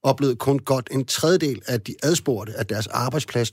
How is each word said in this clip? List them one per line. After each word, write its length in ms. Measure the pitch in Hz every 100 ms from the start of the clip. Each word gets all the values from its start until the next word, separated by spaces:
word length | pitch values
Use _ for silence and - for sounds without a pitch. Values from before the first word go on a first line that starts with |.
oplevede 320 | 139 135 139 120
kun 240 | - 139
godt 280 | - 131 117
en 140 | 135 127
tredjedel 560 | - 156 180 156 127 -
af 140 | 123
de 140 | - -
adspurgte, 500 | 139 170 - 113 92
at 160 | 110 101
deres 180 | 107 107
arbejdsplads 640 | 120 127 151 - 120 113